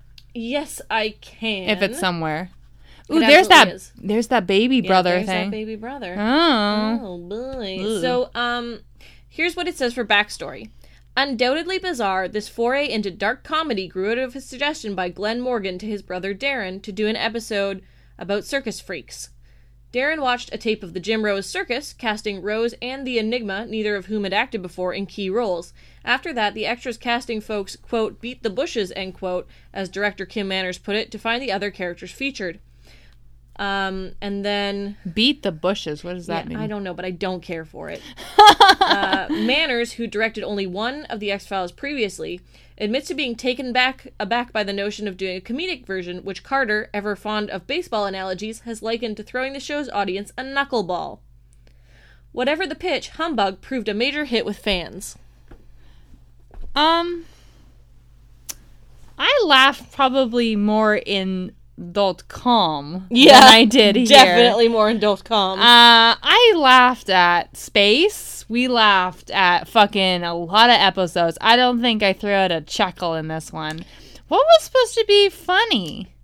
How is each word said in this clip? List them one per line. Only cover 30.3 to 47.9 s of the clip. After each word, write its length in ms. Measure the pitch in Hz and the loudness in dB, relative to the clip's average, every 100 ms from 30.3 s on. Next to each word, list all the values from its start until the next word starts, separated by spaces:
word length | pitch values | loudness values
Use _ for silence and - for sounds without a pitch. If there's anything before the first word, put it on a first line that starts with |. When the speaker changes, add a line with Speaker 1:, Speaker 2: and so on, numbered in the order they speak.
| 220 196 | -8 -6
Speaker 1:
Manners 280 | 190 185 185 | -6 -6 -8
put 200 | - 208 | -6 -6
it, 140 | - | -6
to 80 | 214 | -8
find 220 | 226 240 | -6 -6
the 100 | 269 | -4
other 200 | 196 202 | -6 -6
characters 400 | 196 180 170 180 | -8 -10 -10 -16
featured. 480 | - 269 - 185 185 - _ - - - - - - _ - | -10 -8 -8 -10 -12 -20 _ -20 -20 -20 -20 -20 -20 _ -8
Um, 540 | 202 196 190 190 185 - | -6 -4 -4 -6 -10 -10
and 220 | 202 202 | -8 -6
then 540 | 202 202 202 202 202 202 185 | -4 -4 -4 -6 -8 -10 -8
Speaker 2:
Beat 300 | 190 247 294 | 0 0 0
the 80 | 202 | -6
bushes. 520 | 156 180 196 160 151 | -4 -4 -4 -6 -10
What 100 | 175 180 | -10 -12
does 120 | 170 | -8
that 160 | 165 196 | -8 -6
Speaker 1:
Yeah, 40 | |
Speaker 2:
mean? 80 | 233 | -8
Speaker 1:
I 100 | 214 | -8
don't 160 | 208 | -8
know, 100 | 190 | -10
but 120 | 170 185 | -10 -10
I 60 | |
don't 300 | 175 190 180 | -8 -8 -8
care 240 | 170 165 160 | -10 -12 -12
for 240 | - 156 | -14 -14
it. 120 | - - - - - | -14 -16 -20 -2 6
Speaker 2:
<laughs> 40 | 415 349 392 - | 8 8 6 6
Speaker 1:
Uh, 500 | 349 - 392 196 - | 2 0 0 -2 -2
Manners, 640 | 320 226 285 320 240 233 | -4 -2 0 0 -2 -6
who 120 | - 233 | -8 -8
directed 360 | 208 220 220 | -4 -4 -4
only 240 | 190 202 190 | -8 -6 -6
one 380 | 180 233 - - | -6 -6 -8 -10
of 140 | 208 | -8
the 120 | 208 | -6
X-Files 400 | 196 - 196 180 | -6 -6 -6 -6
previously, 680 | - 277 285 202 - 160 180 - - - - | -10 -10 -6 -6 -6 -12 -12 -16 -20 -20 -8
admits 300 | 208 262 - | -4 -4 -4
to 60 | 294 | -6
being 200 | 262 233 | -6 -4
taken 380 | 254 254 262 | -4 -4 -2
back, 340 | 247 254 262 - - | 0 0 -2 -12 -10
aback 320 | 196 233 240 | -4 -4 -4
by 100 | 220 | -6
the 100 | 202 | -4
notion 340 | 196 202 202 208 | -4 -6 -8 -10
of 100 | 185 | -8
doing 200 | 190 185 | -8 -8
a 40 | |
comedic 440 | - 254 370 277 - | -10 -8 -8 -10 -10
version, 380 | 190 175 180 | -10 -8 -10
which 200 | 196 185 | -12 -14
Carter, 460 | - 269 240 214 - | -6 -2 -2 -2 -4
ever 220 | 208 208 196 | -8 -6 -6
fond 340 | 214 214 208 | -6 -6 -6
of 160 | 185 - | -8 -6
baseball 380 | 311 349 | -6 -4